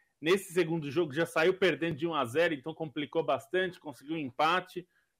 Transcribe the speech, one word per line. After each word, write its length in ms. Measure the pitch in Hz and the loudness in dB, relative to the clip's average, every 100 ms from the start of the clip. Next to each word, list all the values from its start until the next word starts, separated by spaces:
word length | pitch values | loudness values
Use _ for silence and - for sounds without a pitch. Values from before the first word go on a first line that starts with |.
| _ _ | _ _
nesse 320 | 151 190 190 | 0 0 0
segundo 380 | 170 165 165 143 | 0 0 -2 -2
jogo 220 | 139 160 | -2 -2
já 100 | 139 | -2
saiu 300 | 165 160 170 | 0 2 2
perdendo 420 | 185 185 147 165 139 | 4 2 2 -2 -2
de 120 | 170 | -2
um 60 | |
a 100 | 151 | 0
zero, 280 | 120 147 170 | 0 2 2
então 220 | 143 156 | 0 -6
complicou 480 | 156 160 151 147 170 | -8 -8 -6 -2 -2
bastante, 560 | 151 131 - 185 185 175 | 0 -2 0 -2 -2 -4
conseguiu 380 | 151 131 139 165 | -14 -14 -8 -6
um 20 | |
empate, 680 | 131 - 156 180 180 180 - _ _ _ | -6 0 2 2 -2 -10 -14 _ _ _